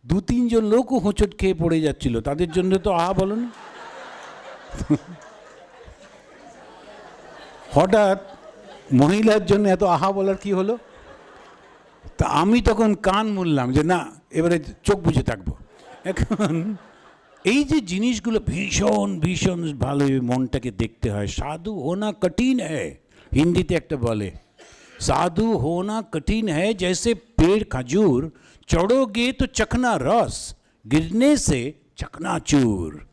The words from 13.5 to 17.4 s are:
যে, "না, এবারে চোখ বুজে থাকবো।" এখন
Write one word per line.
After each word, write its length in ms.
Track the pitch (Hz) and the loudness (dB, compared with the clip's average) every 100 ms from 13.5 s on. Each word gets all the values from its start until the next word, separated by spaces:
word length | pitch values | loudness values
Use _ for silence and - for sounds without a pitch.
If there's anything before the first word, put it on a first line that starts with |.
| 143 123 | 0 2
যে, 100 | 131 | 0
"না, 280 | 156 175 - - _ | 2 0 -2 -16 _
এবারে 300 | 147 170 170 143 - | -2 0 0 -4 -6
চোখ 160 | - 196 | 2 4
বুজে 220 | - 139 | 4 0
থাকবো।" 340 | 123 107 90 - - - - - | 0 -4 -6 -12 -18 -20 -20 -10
এখন 720 | 190 190 - 208 196 160 190 202 - - - _ _ _ | -6 -2 0 0 0 -2 -4 -8 -14 -20 -20 _ _ _